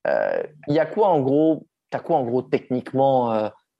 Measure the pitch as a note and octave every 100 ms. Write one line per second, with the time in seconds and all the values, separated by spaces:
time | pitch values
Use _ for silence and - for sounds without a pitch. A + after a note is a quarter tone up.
0 | - B1 G1+ G1+ - - - D3+ D#3 G#3
1 | G#3 D#3+ C3 C#3+ D#3+ D#3 - _ _ B2+
2 | - D#3+ A#2+ B2 B2+ C3+ - B2+ - C3
3 | C3+ C3 A#2+ A2 G#2+ - _